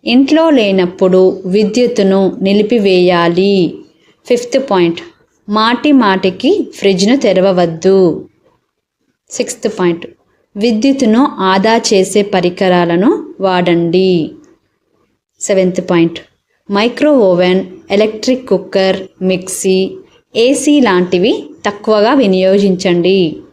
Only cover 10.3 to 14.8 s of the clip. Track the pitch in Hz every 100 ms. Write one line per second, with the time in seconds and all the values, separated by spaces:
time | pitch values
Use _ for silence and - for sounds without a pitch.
10.3 | _ _ 208 226 214 277 269 240 220 269
11.3 | - 190 190 208 226 226 202 185 208 202
12.3 | 185 180 175 190 180 175 170 214 427 -
13.3 | - 190 180 175 170 170 180 190 180 151
14.3 | - _ _ _ _